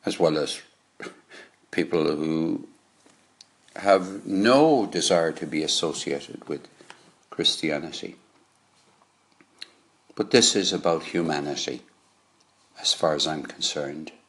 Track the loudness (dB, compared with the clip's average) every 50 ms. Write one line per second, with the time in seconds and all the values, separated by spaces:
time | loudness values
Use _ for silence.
0 | _ -4 -2 2 2 2 2 2 -2 -4 -6 -10 -12 _ _ _ _ _ _ _
1 | -16 -16 -16 -18 _ _ -20 -20 -20 -20 _ _ _ _ -4 -4 -2 0 2 2
2 | 2 2 0 0 -2 -2 0 0 0 0 -2 -4 -6 -12 -20 _ _ _ _ _
3 | _ -20 _ _ _ _ _ _ -20 _ _ _ _ _ _ -4 4 4 4 4
4 | 4 0 -10 -10 -6 -2 0 2 4 6 6 6 6 6 6 4 2 0 -2 -2
5 | 2 2 2 4 4 2 -2 -4 -8 -4 -4 -2 -2 0 -2 0 0 -2 -4 -4
6 | -4 -4 -4 -6 -6 -10 -16 -18 -10 -10 -10 -10 -10 -16 -20 _ -20 -20 -20 -20
7 | -20 -20 _ _ _ _ -8 -2 0 0 0 0 -2 -2 -2 -2 -4 -8 -10 -10
8 | -12 -12 -14 -16 _ _ _ _ _ _ _ _ _ _ _ _ _ _ _ _
9 | _ _ _ _ _ _ _ _ -20 _ _ _ -20 -20 _ _ _ _ _ _
10 | _ _ -6 -6 -4 4 6 6 6 6 4 2 0 0 -2 0 2 2 2 2
11 | -2 -4 -2 -2 0 0 -2 -2 -4 -4 -6 -6 -6 -6 -8 -8 -12 _ _ _
12 | _ _ _ _ _ _ _ _ _ _ _ _ _ _ _ -6 -2 -2 -2 0
13 | 2 0 2 2 0 -2 -2 -4 -6 -10 -12 -6 -6 -4 -4 -4 -6 -6 -8 -10
14 | -12 -14 -18 _ _